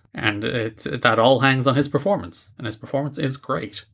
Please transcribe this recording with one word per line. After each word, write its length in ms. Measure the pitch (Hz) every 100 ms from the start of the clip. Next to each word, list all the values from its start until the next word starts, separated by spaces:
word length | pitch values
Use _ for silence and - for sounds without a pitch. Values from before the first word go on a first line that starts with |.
| _
And 300 | - 107 104
it's, 400 | 113 123 113 -
that 360 | - 123 123 113
all 200 | 117 131
hangs 260 | 135 131 127
on 100 | 131
his 120 | 143
performance. 640 | 147 196 196 87 - - -
And 80 | 113
his 80 | 107
performance 420 | - 139 147 139
is 200 | 143 131
great. 480 | - 131 - - -